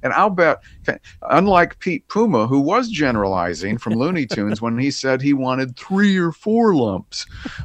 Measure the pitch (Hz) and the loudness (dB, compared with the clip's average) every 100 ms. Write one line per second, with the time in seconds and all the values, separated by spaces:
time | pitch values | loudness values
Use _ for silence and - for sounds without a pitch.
0 | 127 120 202 185 165 - - - - - | -2 2 2 4 2 2 -6 -10 -6 -6
1 | - - - 147 202 180 170 - 190 175 | -10 -12 0 2 4 2 0 -4 -6 -6
2 | - 208 226 127 110 139 143 220 233 180 | -4 -2 2 2 2 2 2 0 -2 -2
3 | 143 113 98 95 87 85 98 117 - 113 | 0 0 0 0 -2 -4 -4 -4 -2 -2
4 | 147 180 123 - 104 107 113 117 139 139 | -2 -2 -4 -4 -4 -2 -4 -2 -2 -2
5 | 135 131 139 139 131 131 131 127 - 190 | -2 0 0 0 0 -2 -4 -8 -4 2
6 | 202 190 170 - - 226 226 160 110 92 | 2 2 0 -2 0 2 4 4 2 -2
7 | - - - - - - | -8 -14 -14 -12 -12 -12